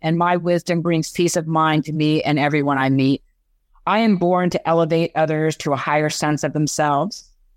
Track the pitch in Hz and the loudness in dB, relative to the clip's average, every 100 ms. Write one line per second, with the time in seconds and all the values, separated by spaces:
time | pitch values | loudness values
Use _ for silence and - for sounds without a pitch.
0 | 160 170 175 180 170 175 - 170 170 165 | -2 0 2 0 0 -2 0 -2 0 -2
1 | 156 - 175 175 160 160 160 156 156 151 | -2 -2 0 0 0 0 2 0 -2 -2
2 | 151 156 - 147 147 151 143 139 131 135 | 0 0 0 0 0 0 0 0 2 2
3 | 135 139 - _ _ _ _ _ - 208 | 2 0 -6 _ _ _ _ _ -2 0
4 | 226 190 175 180 180 185 - 165 160 165 | 2 2 2 2 0 -2 0 2 2 0
5 | 165 - 160 156 156 156 151 135 156 151 | 0 0 0 0 -2 -2 -4 -2 0 0
6 | 151 - 151 151 151 151 151 - 151 143 | -2 -2 -2 -2 -2 -2 -2 0 0 0
7 | 180 - - _ _ | -2 -8 -18 _ _